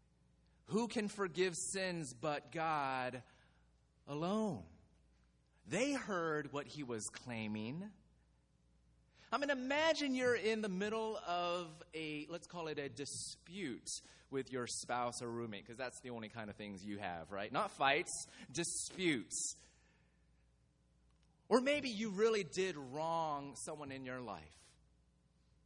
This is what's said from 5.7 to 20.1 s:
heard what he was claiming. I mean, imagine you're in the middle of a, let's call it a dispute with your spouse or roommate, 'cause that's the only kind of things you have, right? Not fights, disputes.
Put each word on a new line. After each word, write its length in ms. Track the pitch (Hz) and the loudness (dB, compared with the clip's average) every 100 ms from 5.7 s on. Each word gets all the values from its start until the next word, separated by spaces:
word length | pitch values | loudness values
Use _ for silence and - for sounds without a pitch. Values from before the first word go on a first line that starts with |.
| 175 285 | 2 2
heard 600 | 262 - 185 165 151 143 | 2 0 0 2 0 0
what 160 | 139 127 | -4 -4
he 160 | 147 | -6
was 200 | 123 113 104 | -4 -2 -4
claiming. 840 | - 127 113 110 107 110 160 208 - - - _ _ _ _ _ _ _ - _ - - | -8 -6 -4 -2 -2 -2 -4 -6 -12 -20 -20 _ _ _ _ _ _ _ -20 _ -20 -2
I 80 | 247 | 0
mean, 100 | 285 | 2
imagine 680 | 269 254 294 320 294 285 | 2 2 4 6 4 4
you're 220 | 254 247 226 | 4 6 6
in 240 | 208 220 | 4 2
the 80 | 208 | 2
middle 480 | 185 208 226 220 214 | 0 2 2 0 -2
of 680 | 170 175 175 175 165 160 - | 0 2 2 0 -2 -10 -10
a, 320 | 160 156 151 151 | -6 -4 -4 -4
let's 200 | 170 - | -8 -8
call 220 | 175 160 | -6 -4
it 100 | 147 | -2
a 120 | 139 | -4
dispute 960 | 117 139 - - - - 190 151 101 - - - - - | -4 -6 -6 -8 -10 -12 -6 -4 -4 -6 -8 -10 -20 -6
with 220 | 135 120 | -4 -2
your 140 | 127 117 | -2 -2
spouse 560 | - - 120 123 117 | -4 -2 0 0 -2
or 80 | 120 | -4
roommate, 360 | 117 117 98 110 | -2 -4 -6 -8
'cause 120 | 120 | -6
that's 200 | 127 - | -6 -6
the 100 | 127 | -8
only 180 | 120 107 | -8 -6
kind 220 | 117 104 | -6 -6
of 60 | 101 | -6
things 280 | 104 95 | -8 -6
you 140 | 104 101 | -6 -4
have, 320 | 95 85 82 | -2 -4 -4
right? 200 | 98 110 | -4 -2
Not 200 | 143 208 | 0 -2
fights, 560 | - 139 147 - - - - - | 4 4 4 2 -6 -8 -14 -8
disputes. 1040 | 131 165 - - - 175 127 82 - - - - - - _ _ | -4 -2 -4 -6 0 2 2 0 -4 -4 -6 -16 -20 -20 _ _